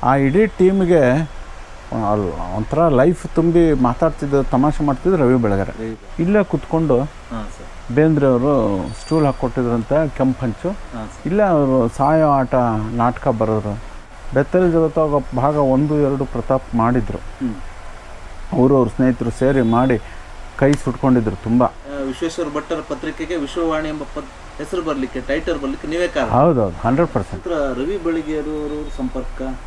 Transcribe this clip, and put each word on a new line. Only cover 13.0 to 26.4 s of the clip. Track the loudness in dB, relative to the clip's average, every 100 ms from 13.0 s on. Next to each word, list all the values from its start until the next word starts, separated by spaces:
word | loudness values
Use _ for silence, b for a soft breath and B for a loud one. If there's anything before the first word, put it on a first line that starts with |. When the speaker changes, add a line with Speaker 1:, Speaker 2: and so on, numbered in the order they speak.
| 0 0 -2
Speaker 1:
ಬರೆದ್ರು. | 0 2 0 -2 -6 -8 -16 -18 -14 -4
ಬೆತ್ತಲೆ | -2 2 2 2
ಜಗತ್ತಾಗ | 2 2 2 2 0 -2 0
ಭಾಗ | 0 2
ಒಂದು, | 2 4 2 2
ಎರಡು | 2 0
ಪ್ರತಾಪ್ | -4 -4 0 -2 0
ಮಾಡಿದ್ರು. | 0 2 2 -2 -6
Speaker 2:
ಹ್ಮ್. | -10 -6 -6 -6 -10 -12 -14 -14 -16 -16 -16 -14 -6
Speaker 1:
ಅವರು, | 2 4 6
ಅವ್ರ | 2
ಸ್ನೇಹಿತರು | 2 0 2 -2
ಸೇರಿ | 0 2 4
ಮಾಡಿ | 4 4 4 2 B B B -16 -14 0
ಕೈ | 2
ಸುಟ್ಕೊಂಡಿದ್ರು | 2 -2 0 4 4 2 -2
ತುಂಬ. | 0 2
Speaker 2:
ಆ, | 2 0 -12 -8 -8
ವಿಶ್ವೇಶ್ವರ | -4 -6 -4 -6 -6
ಭಟ್ಟರ | -6 -6 -6
ಪತ್ರಿಕೆಗೆ | -8 -8 -8 -6 -6
ವಿಶ್ವವಾಣಿ | -4 -4 -2 -2 -4
ಎಂಬ | -8
ಪದ್-, | -8 -10 -12 -16 -18 -14
ಹೆಸರು | -8 -6
ಬರ್ಲಿಕ್ಕೆ, | -4 -4 -4 -6
ಟೈಟಲ್ | -4 -4 -2 -4
ಬರ್ಲಿಕ್ಕೆ | -4 -6 -6
ನೀವೇ | -2 -2
ಕಾರಣ. | -2 0
Speaker 1:
ಹೌದೌದು, | 4